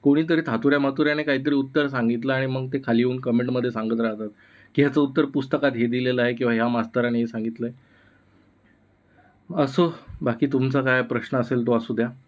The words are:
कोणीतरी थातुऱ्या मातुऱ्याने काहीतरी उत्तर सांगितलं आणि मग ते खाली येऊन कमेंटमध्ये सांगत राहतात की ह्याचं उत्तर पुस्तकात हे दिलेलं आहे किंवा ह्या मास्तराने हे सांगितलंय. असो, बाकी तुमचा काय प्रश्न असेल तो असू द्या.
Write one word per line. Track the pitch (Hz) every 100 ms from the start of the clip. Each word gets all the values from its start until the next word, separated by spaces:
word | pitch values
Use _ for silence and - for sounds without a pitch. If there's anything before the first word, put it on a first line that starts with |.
कोणीतरी | 139 147 165 165 160
थातुऱ्या | 113 139 143
मातुऱ्याने | 139 135 151 147
काहीतरी | 151 135 139 143
उत्तर | 135 151 143
सांगितलं | 131 117 117 131
आणि | 131 135
मग | 131 131
ते | 135 135
खाली | 117
येऊन | 123 127
कमेंटमध्ये | 127 117 123 127 123
सांगत | 117 110 117
राहतात | 113 107 107 - _ - - -
की |
ह्याचं | 139 139
उत्तर | 143 135 139
पुस्तकात | 143 131 143 143
हे | 117 120
दिलेलं | 123 127 127
आहे | 120
किंवा | 120 120
ह्या | 117 117
मास्तराने | 120 113 127 120 117
हे | 117
सांगितलंय. | 113 113 113 117 123 _ _ _ _ _ _ _ _ _ _ _ _ _ _ _ _ _ 175
असो, | 139 156 170 165 - -
बाकी | 135 117 143
तुमचा | 135 131 139
काय | 131 127
प्रश्न | 120 120 - 131
असेल | 123 127 120
तो | 117
असू | 117
द्या. | 113 120 -